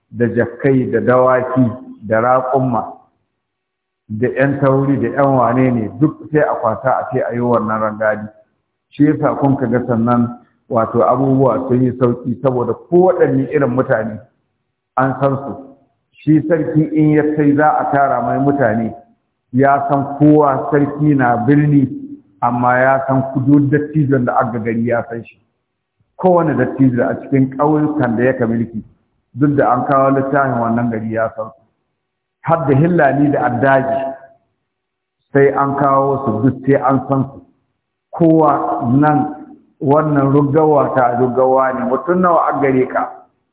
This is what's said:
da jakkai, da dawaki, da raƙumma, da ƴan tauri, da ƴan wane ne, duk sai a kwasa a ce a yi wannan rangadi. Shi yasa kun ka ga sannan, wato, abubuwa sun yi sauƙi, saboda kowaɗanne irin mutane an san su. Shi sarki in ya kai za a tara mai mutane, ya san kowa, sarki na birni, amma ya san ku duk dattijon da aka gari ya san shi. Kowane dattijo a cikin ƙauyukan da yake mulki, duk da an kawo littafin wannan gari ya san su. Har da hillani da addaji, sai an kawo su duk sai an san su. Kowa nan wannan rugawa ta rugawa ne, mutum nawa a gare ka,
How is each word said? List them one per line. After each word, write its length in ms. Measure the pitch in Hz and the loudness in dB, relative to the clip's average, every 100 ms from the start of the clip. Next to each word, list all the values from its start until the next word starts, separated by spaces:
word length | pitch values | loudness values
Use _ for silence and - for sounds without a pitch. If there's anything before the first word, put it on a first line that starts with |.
| _ | _
da 160 | 113 117 | -4 -2
jakkai, 640 | 110 107 - 139 131 107 | 0 -4 -2 0 2 0
da 80 | 113 | 0
dawaki, 680 | 110 127 127 - - 131 117 - - - 107 | 2 2 4 2 0 0 0 -2 -14 -16 -4
da 140 | 110 | 0
raƙumma, 720 | 123 127 - 135 131 113 - - _ _ _ _ _ _ _ _ _ _ - | 2 0 0 -2 -2 -4 -6 -14 _ _ _ _ _ _ _ _ _ _ -12
da 200 | 107 123 | -4 -2
ƴan 320 | 127 139 135 | 0 0 2
tauri, 360 | 135 135 139 127 | 2 2 2 0
da 80 | 113 | -2
ƴan 260 | 135 139 131 | 0 2 2
wane 340 | 117 127 131 | 2 2 2
ne, 180 | 117 101 104 | 0 -4 -2
duk 300 | 156 - - | -2 -2 -4
sai 100 | 151 | 0
a 140 | 113 | 0
kwasa 360 | 120 113 104 131 92 | 0 -2 -2 -2 -2
a 100 | - | -2
ce 80 | 127 | -4
a 100 | - | -4
yi 80 | 120 | -2
wannan 400 | 120 113 110 110 | 0 0 0 -2
rangadi. 480 | 107 107 107 104 107 - _ _ _ _ _ | -4 -2 -2 -2 -8 -18 _ _ _ _ _
Shi 140 | - | 0
yasa 300 | 151 135 131 117 | 2 2 -2 0
kun 180 | 139 135 | 0 0
ka 100 | 117 | 0
ga 180 | 120 123 | -2 -2
sannan, 540 | 113 117 120 117 - _ _ - | 0 2 2 0 -4 _ _ -4
wato, 340 | 120 113 117 | -2 0 0
abubuwa 680 | 95 127 135 131 131 110 - | 2 2 0 2 2 0 -2
sun 140 | 123 | 0
yi 100 | 127 | 0
sauƙi, 480 | - 120 120 123 113 | 0 -2 -2 -6 -4
saboda 320 | 135 123 113 | -2 -2 -4
kowaɗanne 760 | - - 175 185 175 147 135 - | -6 0 2 4 2 0 0 -2
irin 180 | 147 131 | -2 0
mutane 500 | 127 127 113 110 107 - _ _ _ _ _ _ 127 | 0 0 -2 -4 -10 -16 _ _ _ _ _ _ -2
an 200 | 135 - | -2 0
san 160 | 139 127 | -2 -2
su. 400 | 107 98 - - _ _ _ | -8 -14 -18 -20 _ _ _
Shi 300 | _ 147 156 156 | _ 0 2 2
sarki 340 | 160 160 156 151 | -2 0 0 0
in 180 | 156 151 | 2 2
ya 120 | 151 151 151 | 2 2 0
kai 180 | 143 | 2
za 240 | 143 151 127 | 2 2 0
a 120 | - | 0
tara 280 | 139 135 123 | 0 0 0
mai 160 | 123 127 | -2 0
mutane, 540 | 139 139 117 113 110 - - _ _ _ _ | 0 0 0 0 -4 -8 -20 _ _ _ _
ya 340 | 127 139 139 - | 0 2 2 0
san 280 | 139 135 - | -2 -4 2
kowa, 500 | 151 151 143 131 - | 6 6 4 0 0
sarki 420 | 147 143 - 151 139 | 0 0 0 0 2
na 200 | 123 117 117 | 2 0 2
birni, 400 | 147 151 143 127 - - - _ _ | 2 4 2 0 -4 -14 -18 _ _
amma 360 | 123 123 123 127 | -4 0 0 2
ya 240 | 131 135 135 | 2 2 0
san 160 | 135 131 | -2 -2
ku 80 | 143 | -2
duk 300 | 127 143 135 | 2 2 4
dattijon 540 | 147 147 156 131 135 | 0 0 -2 0 0
da 120 | 123 - | 0 -2
aka 200 | 120 117 | -2 -4
gari 260 | 113 113 120 | -4 -4 -2
ya 180 | 117 - | -4 -4
san 140 | 117 | -12
shi. 140 | 107 _ _ _ _ _ _ _ _ - | -14 _ _ _ _ _ _ _ _ -2
Kowane 360 | 185 175 160 123 | 2 2 2 -2
dattijo 460 | 127 135 135 120 | -2 0 0 2
a 120 | 123 120 | -2 -4
cikin 360 | - 135 131 - | -2 0 0 0
ƙauyukan 600 | 151 151 151 147 120 113 | 0 0 0 -2 -2 0
da 60 | |
yake 200 | 127 131 113 | 0 0 -2
mulki, 360 | 113 113 110 - _ _ _ _ | -2 -4 -8 -14 _ _ _ _
duk 200 | 120 147 139 | -2 0 2
da 160 | 110 | 0
an 120 | 123 - | 0 0
kawo 240 | 135 135 | 2 2
littafin 480 | 135 135 139 135 123 | 0 0 -2 0 -2
wannan 300 | 117 117 120 | -2 -2 -4
gari 220 | 110 110 | -6 -6
ya 180 | 113 113 - | -4 -4 -6
san 100 | - | -12
su. 80 | - _ _ _ _ _ _ _ _ | -16 _ _ _ _ _ _ _ _
Har 260 | 151 160 139 | -4 -2 0
da 60 | 131 | 2
hillani 540 | 170 170 139 139 143 | 2 2 2 2 0
da 80 | 135 123 | 0 -2
addaji, 680 | 117 135 135 - 135 - - - _ _ _ _ _ _ _ _ _ _ | -2 0 2 0 -4 -6 -12 -20 _ _ _ _ _ _ _ _ _ _
sai 160 | 139 139 | 2 2
an 220 | 139 139 139 | 2 -2 0
kawo 480 | 139 135 139 135 113 | 0 2 0 -2 -4
su 160 | 107 131 | 0 0
duk 160 | 131 135 | 0 0
sai 80 | |
an 320 | 139 131 135 - | 0 2 -2 -2
san 140 | 135 131 | -4 -4
su. 120 | - - _ _ _ _ _ _ | -10 -20 _ _ _ _ _ _
Kowa 720 | - 165 160 151 139 123 - 120 135 | 0 4 4 2 0 -4 -4 0 2
nan 360 | 151 147 - - - - _ _ | 2 0 -2 -8 -20 -20 _ _
wannan 520 | 135 151 156 143 139 | 0 2 2 0 2
rugawa 580 | 147 139 156 156 143 127 131 | 2 2 2 2 2 2 0
ta 180 | 123 120 | 0 0
rugawa 520 | 127 127 131 131 131 | 0 2 2 2 0
ne, 120 | 123 120 | -2 -4
mutum 320 | 135 170 180 | -4 -2 0
nawa 280 | 180 160 151 | 2 0 0
a 100 | 139 | -2
gare 260 | 139 131 127 | 0 0 -2
ka, 380 | 110 - - _ _ _ | -4 -6 -12 _ _ _